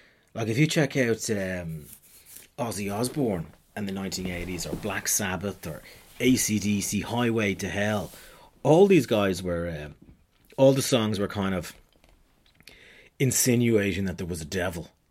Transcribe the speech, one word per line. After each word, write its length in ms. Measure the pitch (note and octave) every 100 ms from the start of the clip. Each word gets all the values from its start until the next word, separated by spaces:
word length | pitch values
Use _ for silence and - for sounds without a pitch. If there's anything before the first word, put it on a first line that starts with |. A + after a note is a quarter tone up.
| _ _ _
Like, 140 | A2+ A2
if 80 | A2+
you 120 | D#3+
check 280 | E3+ C#3+ -
out, 320 | A#2+ A2+ -
um, 560 | G2+ F#2 F2+ E2+ D#2+ D2 - - - - - - -
Ozzy 340 | A#2+ G#2+ G2+
Osbourne 540 | G2+ B2+ D3+ B2 F#2 D#2+ - _ -
in 100 | C#3+
the 60 |
nineteen 360 | G2 G2 - -
eighties, 380 | F3 F3 F3+ E3
or 100 | E2
Black 320 | A2 F#2+ -
Sabbath, 580 | - G2+ F2+ G2+ F#2+ E2+
or 160 | D2+ - - - -
A 160 | B2+ B2
C 240 | - G#2+
D 200 | G2+ G#2
C, 200 | - G#2
Highway 540 | E2 A2+ A#2+ A2+ G2+ F#2+
to 120 | G2
Hell, 440 | G2+ G#2 G#2+ D#2 - - - - _
all 240 | C3+ D#3+ G3+
these 200 | F#3 A#2+
guys 360 | A2+ G2+ F2
were, 260 | F#2 E2+ E2+ D#2+
um, 100 | D2 - - - _ _ _ -
all 160 | C3+
the 100 | C3+
songs 360 | - C3 A2 G2+
were 100 | G2
kind 260 | G#2 F#2+
of 200 | F#2 D#2+ - _ _ _ _ _ _ _ _ - - - - - -
insinuating 840 | C3 - - A#2+ A#2+ A2 G2+ F2+
that 120 | G2 E2+
there 100 | F2+
was 140 | E2+
a 40 |
devil. 460 | D#2 F#2+ F2+ E2 D#2+ _ _